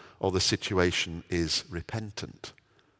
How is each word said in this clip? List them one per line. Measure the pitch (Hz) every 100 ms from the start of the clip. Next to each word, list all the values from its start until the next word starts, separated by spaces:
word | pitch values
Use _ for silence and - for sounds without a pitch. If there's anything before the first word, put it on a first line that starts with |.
| - -
or | 98
the | 92
situation | - 107 - 92 90 87 - 82 -
is | 87 80 - -
repentant, | 85 - 113 107 - - - - - _ _ _ _